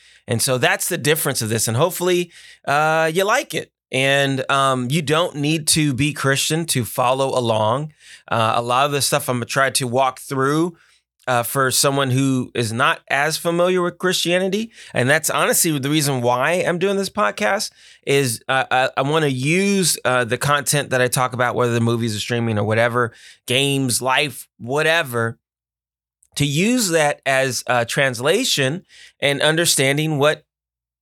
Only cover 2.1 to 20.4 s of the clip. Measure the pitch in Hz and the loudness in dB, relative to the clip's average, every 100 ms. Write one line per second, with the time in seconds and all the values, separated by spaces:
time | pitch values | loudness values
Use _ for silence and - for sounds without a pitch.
2.1 | 180 175 - - - - 143 156 160 160 | 0 -2 -10 -20 -12 -2 0 2 2 0
3.1 | 165 196 185 - - - _ _ 131 135 | 0 0 0 -2 -6 -10 _ _ 0 2
4.1 | 139 139 135 - 139 135 131 123 160 143 | 2 2 0 0 2 2 2 0 -2 0
5.1 | 151 180 147 143 160 151 160 151 120 151 | 0 0 -2 -2 -2 0 0 0 0 -2
6.1 | 147 135 135 - 156 165 131 110 - 123 | 0 0 0 0 -2 -2 -2 -2 -2 0
7.1 | 135 135 127 117 110 107 127 151 - - | 0 0 0 0 2 2 0 -4 -12 -20
8.1 | - - 110 113 117 120 123 143 143 127 | -20 -4 0 2 2 0 2 2 0 0
9.1 | 147 143 120 113 139 135 127 127 123 131 | 0 0 -4 -2 0 0 0 -2 0 0
10.1 | - - 135 135 151 175 170 _ _ _ | -2 -6 -2 0 0 -2 -4 _ _ _
11.1 | _ - 120 117 139 131 120 143 139 135 | _ -2 -2 0 0 0 2 0 0 0
12.1 | 127 135 131 113 - 113 113 147 165 - | 0 2 0 -2 -4 -4 0 0 0 -2
13.1 | 135 151 156 170 170 180 185 175 175 185 | -2 0 -2 -2 0 2 2 -2 -2 -2
14.1 | 180 170 180 190 202 226 - - - 123 | -2 0 0 0 -2 -6 -12 -8 -2 2
15.1 | 156 - 131 185 240 170 147 135 156 143 | 2 0 0 0 0 0 0 0 0 0
16.1 | 131 120 123 143 180 156 175 196 196 190 | 0 0 2 2 0 0 0 0 -2 -4
17.1 | - 208 202 208 202 214 - - - - | -2 -2 0 -2 -2 -4 -10 -20 -10 0
18.1 | 139 135 110 - 131 - 127 135 - 139 | 0 0 -2 -2 -2 0 0 0 0 0
19.1 | 160 147 127 139 175 196 196 170 - 120 | 0 0 0 0 0 2 2 0 0 0
20.1 | 127 117 123 | 0 0 -2